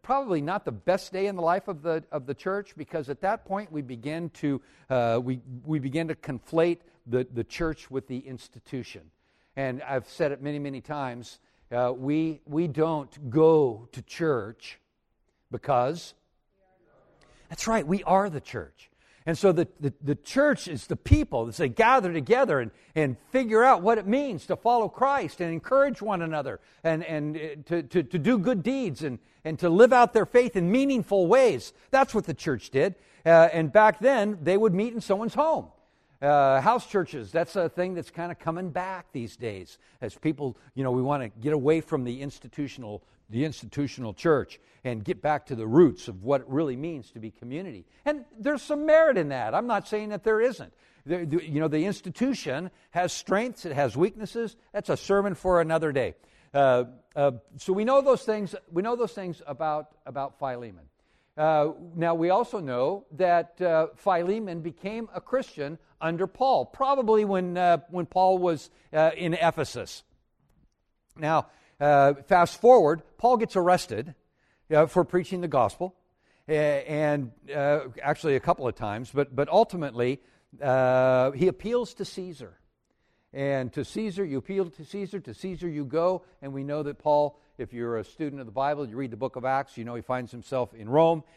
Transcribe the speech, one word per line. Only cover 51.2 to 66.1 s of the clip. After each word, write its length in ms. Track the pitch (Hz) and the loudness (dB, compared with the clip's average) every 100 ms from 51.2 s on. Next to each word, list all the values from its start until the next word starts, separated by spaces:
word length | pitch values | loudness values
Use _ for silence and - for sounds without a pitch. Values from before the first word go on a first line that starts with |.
| 170 | -2
the, 180 | 160 | -4
you 160 | 160 147 | -2 -2
know, 80 | 160 | 0
the 180 | 151 180 | 0 -2
institution 840 | - 190 - 254 254 - 131 180 _ _ | -4 -10 -4 -2 -2 -6 -8 -8 _ _
has 200 | 175 180 | -2 -2
strengths, 540 | - - 190 247 - 175 | -4 -2 -2 -2 -8 -8
it 80 | |
has 240 | 139 143 120 | -2 -2 2
weaknesses. 580 | 190 214 214 233 233 - _ | -2 -2 -10 -8 -8 -10 _
That's 180 | 202 - | -10 -4
a 80 | 151 | -6
sermon 380 | - 196 202 175 | 0 0 0 -2
for 240 | 185 180 | 2 2
another 320 | 160 160 160 | 2 0 0
day. 240 | 135 110 - _ _ _ | -2 -2 -6 _ _ _
Uh, 320 | 139 135 127 123 - _ - | 2 4 4 2 -8 _ 0
uh, 160 | 143 120 _ 139 | 0 0 _ -16
so 160 | - | -4
we 100 | 190 | -2
know 180 | 220 277 | 4 4
those 220 | 277 247 | 4 2
things, 320 | - 214 202 196 _ | 0 -4 -4 -10 _
we 100 | 170 | -4
know 120 | 208 240 | -2 -2
those 180 | 226 | -4
things 280 | - 185 160 147 | -6 -10 -12 -12
about, 400 | 131 156 151 151 _ - | -6 -4 -4 -8 _ -14
about 320 | 131 135 _ | -8 -10 _
Philemon. 480 | 139 123 120 90 73 _ _ _ _ - | -8 -8 -12 -18 -20 _ _ _ _ -2
Uh, 360 | 151 156 147 156 175 165 | 2 4 2 -2 -12 -4
now, 180 | 165 | 0
we 160 | 165 165 | 2 2
also 300 | 190 240 214 | 2 0 -6
know 460 | 151 123 135 196 - | -6 -2 -2 -2 -10
that, 460 | 147 180 175 165 _ | -2 2 2 0 _
uh, 280 | 180 160 160 - | 0 2 0 -2
Philemon 640 | - 180 175 214 208 170 | 0 0 0 -4 -4 -8
became 480 | 160 - 190 220 226 180 | -10 -10 -10 -10 -10 -14
a 40 | |
Christian 600 | - 254 - - 143 160 _ _ | -4 -4 -4 -8 -10 -10 _ _
under 280 | 160 | -6